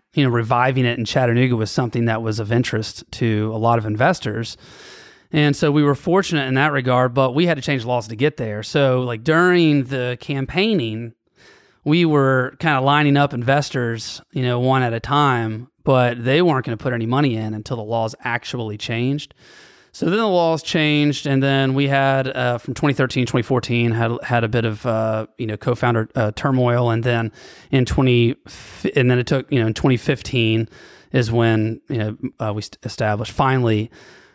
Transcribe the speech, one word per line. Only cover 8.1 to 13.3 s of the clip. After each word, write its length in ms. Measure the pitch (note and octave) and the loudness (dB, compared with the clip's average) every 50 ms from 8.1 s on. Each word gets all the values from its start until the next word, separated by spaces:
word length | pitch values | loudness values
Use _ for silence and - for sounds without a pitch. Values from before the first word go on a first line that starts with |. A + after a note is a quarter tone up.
| A2+ | -4
get 220 | G#2+ C3+ D3+ - - | -2 -2 -2 -2 -2
there. 260 | B2+ A2 G#2 G#2 G#2 | -6 -6 -6 -8 -6
So, 380 | - - D3+ C#3 C3+ B2+ B2+ | -2 0 2 2 2 2 0
like, 220 | B2+ B2 A#2 A2 A#2 | 0 -4 -6 -4 0
during 640 | D#3 D#3 E3 F3+ F3+ F3+ F3 E3+ D#3 D3 C#3+ B2+ | 2 2 4 4 4 4 4 4 4 4 2 0
the 320 | B2 C#3 C3 B2 B2 B2 - | -2 -4 -6 -4 -4 -6 -8
campaigning, 920 | - - C#3+ C#3 C3 - - F3+ G3+ A3+ G#3+ E3 A#2+ A2 G#2+ A2 A#2+ A#2 - _ _ _ _ _ - - - _ _ _ _ _ - | -8 -6 -6 -4 -4 -4 -2 0 0 0 0 0 -2 -4 -6 -8 -10 -12 -14 _ _ _ _ _ -20 -20 -20 _ _ _ _ _ -2
we 220 | C#3+ D#3 F3 E3+ | 0 2 2 4
were 500 | D#3+ D3+ C#3+ C3+ C3+ C3 C3 B2+ C3 - - | 4 4 4 4 4 2 2 0 -2 -4 -4
kinda 200 | - D#3+ D3 C3+ | -2 0 0 2
lining 360 | C3 C#3 C#3+ D3 D3+ D3 C#3 C#3+ | 2 4 4 4 6 4 4 4
up 160 | C#3+ C#3 | 2 2